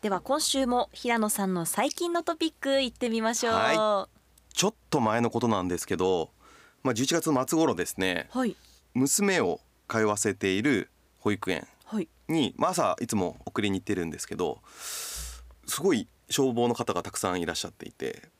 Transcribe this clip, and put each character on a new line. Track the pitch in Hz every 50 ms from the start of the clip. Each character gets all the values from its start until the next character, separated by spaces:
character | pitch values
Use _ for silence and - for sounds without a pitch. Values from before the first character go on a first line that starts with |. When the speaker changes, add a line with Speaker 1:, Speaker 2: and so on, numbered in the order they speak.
Speaker 1:
で | - 214
は、 | 196 180
今 | - - 262 311
週 | 302 - - 269 269 240
も | 247 247 247 - -
平 | - - 247 233 233
野 | 220 214
さ | - - 196 190
ん | 185
の | 180 165
最 | 160 - - 220 294
近 | - - 349 349 339
の | 339
ト | 339 - 339
ピ | 320 330 320
ッ | - _
ク、 | - 269 269 269
い | 269 247
っ |
て | 233 - 254 233
み | 226 226 220
ま | 226 233
し | - - 233
ょ |
う。 | 226
Speaker 2:
は | 220 214 240 - 220 214 214 208 196 - - _ _ _ _ _ _ _ _ -
い。 |
ち | - -
ょ | 202
っ | - _ _ _
と | - 147
前 | 120 110 107 117
の | 120 117
こ | - 117
と | 117 120
な | 110 98 90
ん | 90
で | 90 85
す | - -
け | 95 85
ど、 | 92 92 92 87 78 - _ _ - - - - - - _ _ _
ま | 135
あ、 | 120
十 | 107 131
一 | 135 165
月 | 165 - 160 151
末 | 123 127 - - 160
頃 | 165 143 107
で | 85 87 -
す | - -
ね、 | 95 95 90 87 - -
Speaker 1:
は | - 247 262
い。 | 226 185 - - - - _ _ _ _
Speaker 2:
娘 | 123 131 143 - - 202 202 190 175
を | 117 87 80 - _ _ _ _ _ _
通 | - 113
わ | 110 107 104 104
せ | - 110 95
て | - - 98
い | 95 98
る | 110 147 135 98 - - _ _ _ _ _ _
保 | - 107
育 | 104 98 - -
園 | 90 78 - - _ _ _ - - 220 185 - _ _ _ -
に、 | 156 165
Speaker 1:
は | 139 101
い。 | -
Speaker 2:
ま | - - 170
あ、 |
朝 | 185 - 143 101 87 -
い | - 117
つ | 120
も | 104 90 87 - - -
送 | - - 139 104
り | 104
に | 98 95
行 |
っ | 90
て | - 101
る | 90 85
ん | 82
で | 76 -
す | - -
け | -
ど、 | 82 90 78 - - _ - - - - - - - - - - - - - - - - - - _ -
す | - - -
ご | 147 196 170
い | 113 - - _ _ _ _
消 | - - 139 135 120
防 | 117 120 120
の | 117
方 | - 120 - 98
が | 87
た | 85 -
く | - -
さ | - 98 90
ん | 90
い | 85 80
ら | 85
っ |
し | - -
ゃ | 90
っ |
て | 92 _ - -
い |
て | - _ - 65 - - - - _ _